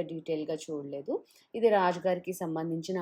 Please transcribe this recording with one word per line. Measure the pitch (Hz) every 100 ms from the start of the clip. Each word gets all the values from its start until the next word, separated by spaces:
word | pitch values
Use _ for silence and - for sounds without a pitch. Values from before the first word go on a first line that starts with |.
| 160
డీటెయిల్‌గా | 165 160 156 151 156
చూడలేదు. | - 151 143 139 156 415 - _ _
ఇది | 226 226
రాజుగారికి | 208 180 175 185 180 180
సంబంధించిన | 180 170 160 165 165 160 185